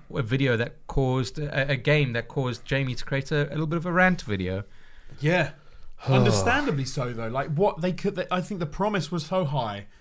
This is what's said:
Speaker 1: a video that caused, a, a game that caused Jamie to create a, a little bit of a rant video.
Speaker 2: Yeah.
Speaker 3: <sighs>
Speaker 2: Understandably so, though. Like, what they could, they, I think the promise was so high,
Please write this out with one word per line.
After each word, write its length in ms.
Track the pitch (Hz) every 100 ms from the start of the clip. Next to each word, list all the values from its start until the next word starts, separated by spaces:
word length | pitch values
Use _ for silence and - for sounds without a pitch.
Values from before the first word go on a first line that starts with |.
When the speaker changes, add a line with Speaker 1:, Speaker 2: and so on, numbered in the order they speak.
| -
Speaker 1:
a 80 | 165
video 340 | 107 131 135 113
that 280 | 120 - -
caused, 520 | 143 131 131 123 -
a, 320 | 147 - 135
a 40 | 131
game 380 | 123 151 131
that 140 | 117 117
caused 360 | - 127 117 -
Jamie 280 | 135 131
to 100 | 123 -
create 260 | 135 135
a, 160 | 151 147
a 40 |
little 160 | 147 156
bit 100 | 165
of 80 | 175
a 40 |
rant 300 | 175 185 175
video. 420 | - 98 90 95 - - - - - -
Speaker 2:
Yeah. 320 | 147 180 151 - - -
Speaker 3:
<sighs> 280 | - - -
Speaker 2:
Understandably 760 | 131 120 107 95 262 277 143 131
so, 260 | - 123
though. 160 | 113 113
Like, 200 | 127 143
what 280 | 147 202 -
they 100 | 185
could, 220 | 175 196 190
they, 100 | -
I 120 | 180
think 180 | 185 202
the 80 | 156
promise 440 | - 208 202 -
was 140 | 175 -
so 200 | 185 151
high, 420 | 139 113 101 98 -